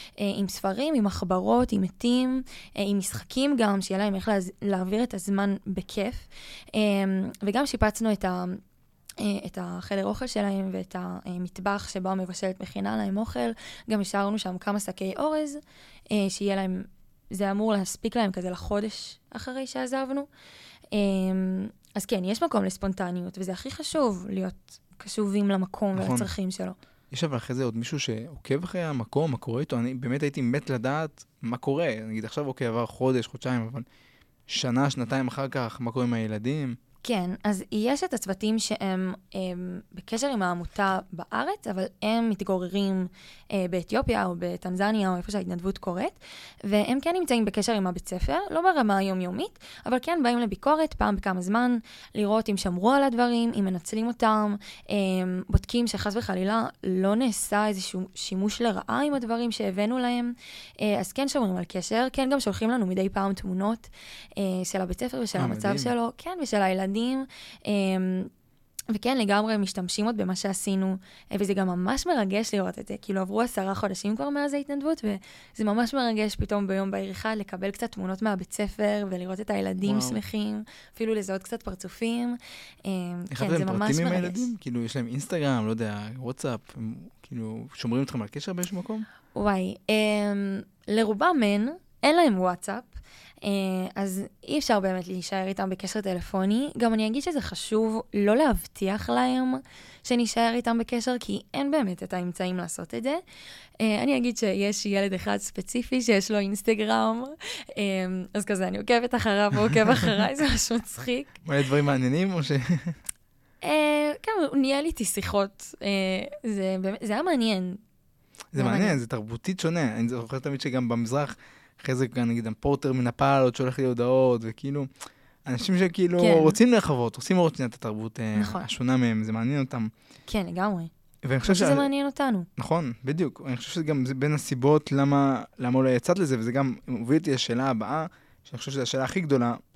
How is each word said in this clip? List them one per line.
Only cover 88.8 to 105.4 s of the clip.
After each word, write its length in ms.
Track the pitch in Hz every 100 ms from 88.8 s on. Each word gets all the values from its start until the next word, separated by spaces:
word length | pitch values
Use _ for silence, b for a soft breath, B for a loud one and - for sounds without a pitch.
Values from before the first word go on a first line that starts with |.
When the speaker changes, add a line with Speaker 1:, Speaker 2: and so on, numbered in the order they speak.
| 180 220 220 B _ 208
Speaker 1:
וואי, 380 | 202 190 185 202 -
אמ, 60 | 214 214 208 208 202 196 196 - _ -
לרובם 480 | 214 220 208 330 320
אין, 260 | 208 202 233 349 _ -
אין 140 | 269 330
להם 220 | 320 190
וואטסאפ, 440 | 185 180 - 220 - - B B B B
אה, 40 | - 196 190 185 185 -
אז 260 | 196 185 202 _ -
אי 100 | 294
אפשר 220 | - 214
באמת 280 | 190 185 180
להישאר 380 | 185 - 190 190
איתם 220 | 196 190
בקשר 300 | 185 190 214
טלפוני. 720 | 196 180 - 190 190 220 285 -
גם 160 | 233
אני 120 | 226 220
אגיד 160 | 240
שזה 180 | 320 302
חשוב 600 | - - - 220 220 220 -
לא 220 | 208 202 233
להבטיח 720 | 302 175 - - 190 202 -
להם 420 | 240 254 254 254 262 - B B B
שנשאר 480 | - 240 233 - 233
איתם 240 | 233 233 233
בקשר, 360 | 226 240 240 247
כי 200 | - 196 -
אין 160 | - 277
באמת 320 | 302 202 180
את 100 | 185
האמצעים 440 | 180 180 170 180 180
לעשות 380 | 175 - 165
את 80 | 233
זה. 140 | 240 320 - B B B B B
אה, 220 | 220 202
אני 140 | 269 269
אגיד 200 | 240 220
שיש 500 | 214 196 196 208 208
ילד 260 | 196 196
אחד 240 | 185 190
ספציפי 640 | 202